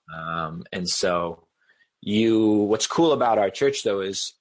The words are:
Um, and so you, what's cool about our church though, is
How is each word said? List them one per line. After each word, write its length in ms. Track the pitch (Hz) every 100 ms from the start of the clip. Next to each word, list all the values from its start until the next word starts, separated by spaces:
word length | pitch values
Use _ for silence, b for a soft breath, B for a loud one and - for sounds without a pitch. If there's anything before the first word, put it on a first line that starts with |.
| - 80
Um, 480 | 80 82 80 82 -
and 160 | 95 87
so 600 | - 95 87 85 82 _ _ b b b _
you, 440 | - 104 113 110 110
what's 420 | 107 101 107 -
cool 240 | - 165
about 260 | 139 123 107
our 120 | -
church 340 | - 139 139
though, 160 | 110 98
is 340 | 95 95 - -